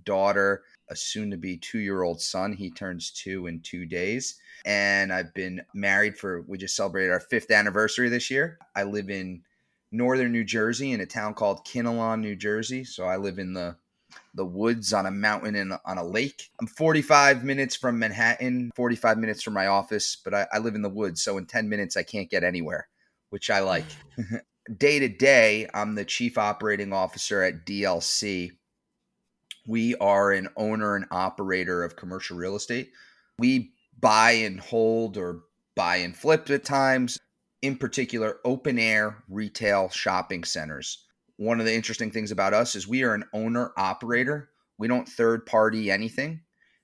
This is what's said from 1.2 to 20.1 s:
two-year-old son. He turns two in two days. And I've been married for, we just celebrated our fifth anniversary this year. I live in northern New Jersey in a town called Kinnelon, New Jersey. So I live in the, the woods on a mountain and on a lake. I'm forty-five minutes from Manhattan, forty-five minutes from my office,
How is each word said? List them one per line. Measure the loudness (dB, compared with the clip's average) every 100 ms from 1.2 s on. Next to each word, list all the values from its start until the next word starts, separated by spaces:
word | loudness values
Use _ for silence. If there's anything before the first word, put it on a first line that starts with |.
| -6 -6 -8 -8
two-year-old | -8 -6 -4 -2 -2 -2
son. | -4 -4 -4
He | -6 -10
turns | -8 -10 -8 -10
two | -10 -8 -8 -8
in | -10
two | -10 -10 -6
days. | -4 -2 -2 -6 -10 -20 -10 -2
And | 2 4 2 2
I've | -2 -4 -6
been | -8 -8 -12 -4
married | 2 4 2 0
for, | -8 -8 -8
we | -10
just | -6 -2
celebrated | -2 0 2
our | 0
fifth | 0 -2 4
anniversary | 4 4 2 2 2 0
this | 0 -2
year. | -2 -2 -6 -10 -6
I |
live | -4 -4 -6
in | -8 -8 -12 _ _ _ _ -8
northern | -2 2 2 0
New | 0
Jersey | 0 0 0 0 -2
in | -4
a | -6
town | -6 -6 0
called | 0 0 -6
Kinnelon, | -4 -2 0 0 -2
New | -4 -4
Jersey. | -2 -2 -4 -8
So | -10 -6 -2
I | -2
live | -4 -6
in | -8
the, | -6 -8 -10 _ _ _ -20 _
the | -8 -6
woods | 0 0 0 0
on | 0 0
a |
mountain | 0 0 0 -2 -4
and | -4 -6 -6
on | -6
a |
lake. | -2 -2 -2 -6 -16 -10
I'm | -8
forty-five | 0 2 4 6 8 8 6
minutes | 2 -2 -2 -2
from | -2 0
Manhattan, | 0 2 0 2 -2 -2 -4 -2
forty-five | 0 2 2 2
minutes | 0 -4
from | -4
my | 0 2
office, | 2 0 -2 -2